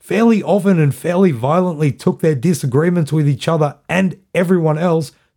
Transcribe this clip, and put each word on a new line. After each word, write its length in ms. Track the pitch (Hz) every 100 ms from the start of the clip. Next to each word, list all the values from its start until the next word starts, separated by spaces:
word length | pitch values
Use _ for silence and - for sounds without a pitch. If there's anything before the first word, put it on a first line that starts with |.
fairly 420 | - 190 233 220
often 380 | 143 196 185 175
and 120 | 151
fairly 380 | - 160 175 190
violently 600 | 123 127 170 180 151 151
took 280 | - - 180
their 140 | 165
disagreements 800 | 147 143 175 139 127 170 175 151
with 160 | 156 147
each 180 | 131 -
other 300 | 160 147 - -
and 280 | 175 190 - _
everyone 440 | 165 180 185 160 151
else 340 | 180 165 151 - _